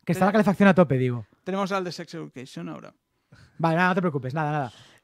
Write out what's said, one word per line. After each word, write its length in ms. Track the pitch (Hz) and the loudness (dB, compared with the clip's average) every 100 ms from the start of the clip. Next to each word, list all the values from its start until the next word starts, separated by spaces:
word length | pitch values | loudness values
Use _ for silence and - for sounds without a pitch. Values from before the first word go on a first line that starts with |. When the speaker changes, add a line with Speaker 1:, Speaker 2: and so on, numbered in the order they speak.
Speaker 1:
Que 60 | - | -4
está 120 | 165 | 0
la 60 | 190 | 2
Speaker 2:
Pero 60 | 214 | 4
Speaker 1:
calefacción 300 | 202 185 202 | 2 4 6
a 60 | |
tope, 240 | 180 165 131 | 6 4 2
digo. 280 | 127 120 - _ | 0 -4 -10 _
Speaker 2:
Tenemos 260 | 185 196 190 | -8 -6 -4
al 140 | 196 | -4
de 80 | 180 | -6
Sex 220 | 151 156 | -10 -12
Education 540 | 165 151 127 131 170 170 | -14 -14 -16 -16 -14 -14
ahora. 240 | 65 52 - _ _ _ - - - | -14 -18 -20 _ _ _ -20 -20 -2
Speaker 1:
Vale, 180 | 165 165 | 0 2
nada, 120 | 180 | 2
no 40 | 185 | 0
te 40 | |
preocupes, 340 | 175 135 123 | -2 -4 -4
nada, 160 | 160 147 | -4 -2
nada. 200 | 151 123 - - _ | -2 -6 -10 -20 _